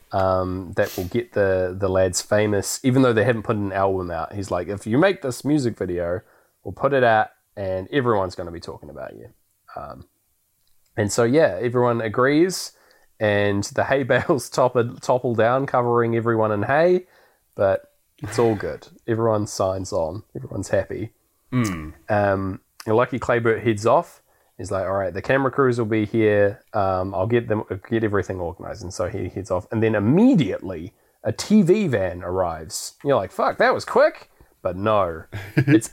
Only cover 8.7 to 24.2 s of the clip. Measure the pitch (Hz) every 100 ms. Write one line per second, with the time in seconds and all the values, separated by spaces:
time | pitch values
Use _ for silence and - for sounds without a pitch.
8.7 | - 71 69 65 50 57 _ _ _ -
9.7 | - - - 82 _ _ _ _ _ _
10.7 | _ _ - 104 - 117 147 139 90 120
11.7 | 123 123 117 113 117 131 147 185 180 -
12.7 | - _ _ _ - 107 101 101 101 -
13.7 | - 98 139 135 123 - 139 - - 127
14.7 | 123 117 104 - 127 127 113 113 131 135
15.7 | 131 120 120 117 117 113 113 107 104 110
16.7 | 143 175 180 - _ _ _ _ - 98
17.7 | 95 - _ _ _ 101 113 117 101 87
18.7 | 71 - - - 113 113 107 101 - 95
19.7 | 95 92 92 80 98 - 135 127 - 95
20.7 | 98 - - 107 _ _ _ _ 123 107
21.7 | 82 78 - - 104 101 98 95 95 _
22.7 | - - 110 123 123 - 120 117 107 117
23.7 | 104 113 147 170 -